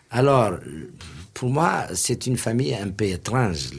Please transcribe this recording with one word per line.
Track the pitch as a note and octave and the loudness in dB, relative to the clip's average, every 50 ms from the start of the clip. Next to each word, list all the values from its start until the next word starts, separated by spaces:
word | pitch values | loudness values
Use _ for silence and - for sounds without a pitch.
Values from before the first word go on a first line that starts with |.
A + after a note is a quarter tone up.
| _ - | _ -4
Alors, | - A#2+ C3+ C#3 C#3 C3 A2+ G2+ F2 D#2+ - - C#2 D#2+ - - - - - - - D2 - - - | 2 4 6 6 6 6 6 4 0 -2 -6 -10 -12 -12 -12 -14 -16 -18 -18 -16 -16 -16 -16 -16 -8
pour | - B2+ B2 | -4 -2 -2
moi, | C3 D3 E3 F#3 F#3+ F3 - - F#2 | 0 2 2 2 2 0 -2 -4 -4
c'est | - - - B2 - - | -2 -2 0 -2 -2 -2
une | B2+ B2+ | -2 -2
famille | - - A2+ A2+ A#2+ C3 C#3+ C3 | 0 0 0 0 0 0 0 -2
un | F#2+ G2+ G2+ | -2 -4 -4
peu | F#2+ G2+ G#2+ | -2 -2 0
étrange, | G2 F#2 E2+ - - A2 C3 A#2+ G2+ E2+ D2 C#2 B1+ - | 0 -2 -2 -4 -2 0 2 2 2 0 -2 -4 -6 -8